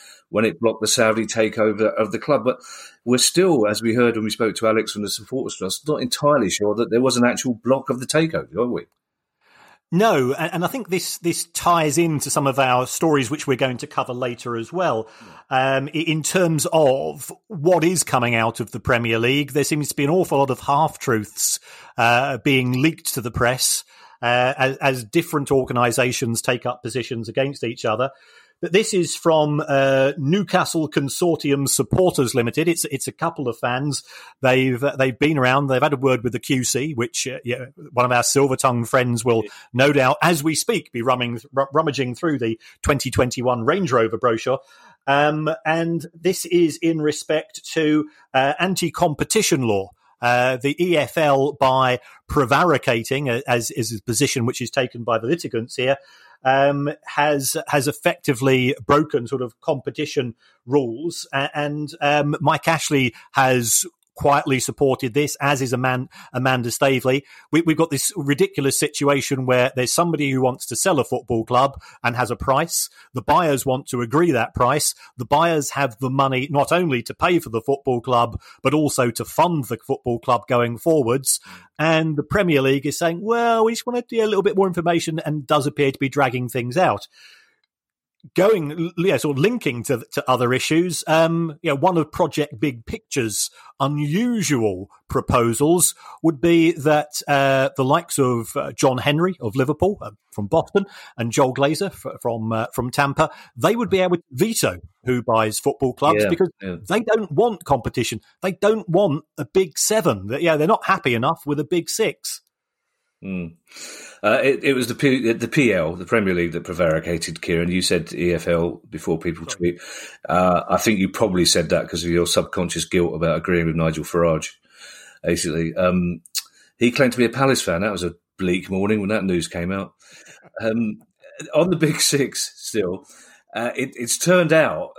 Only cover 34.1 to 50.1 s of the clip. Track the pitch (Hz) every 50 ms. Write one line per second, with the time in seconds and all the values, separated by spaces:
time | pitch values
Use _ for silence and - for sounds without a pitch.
34.1 | - - - - - _ 135 127 131 131 131 131 123 113 135 143 - 131 131 131
35.1 | 117 - 143 156 160 139 127 127 131 143 143 135 131 127 147 156 147 123 135 131
36.1 | 127 117 110 120 104 120 - - 139 127 120 - - 120 143 160 147 113 120 117
37.1 | - - - 127 127 - - 117 120 131 123 127 - - 156 - - 120 123 123
38.1 | 123 120 120 - - 139 139 131 131 - - 131 120 120 113 - - 131 123 123
39.1 | 120 110 117 123 113 110 104 101 - - - _ - 123 135 147 143 135 127 127
40.1 | 147 - 151 170 175 143 147 160 151 - - - 233 165 - _ - 120 113 131
41.1 | 123 123 123 120 120 110 - - - 139 139 139 139 156 160 151 123 139 127 123
42.1 | 120 - 175 165 147 120 120 113 113 - - - - _ - - 143 131 - 127
43.1 | - - 127 123 - 127 120 127 123 117 113 131 170 202 185 127 127 113 113 101
44.1 | 113 - - 120 113 113 - 127 131 - - _ _ - - - _ _ - 139
45.1 | 139 147 147 151 156 151 156 151 160 - - 156 160 165 165 165 170 160 165 -
46.1 | - 165 - 170 165 - - 170 175 175 170 151 143 - 170 165 165 156 151 151
47.1 | 143 - - - 151 156 - _ - - - - - 165 156 151 151 151 147 -
48.1 | - _ _ _ - 131 135 143 151 - 170 190 180 - 180 151 - - 175 165
49.1 | 143 - - - - 220 196 - 170 135 123 113 101 98 95 98 - _ _ _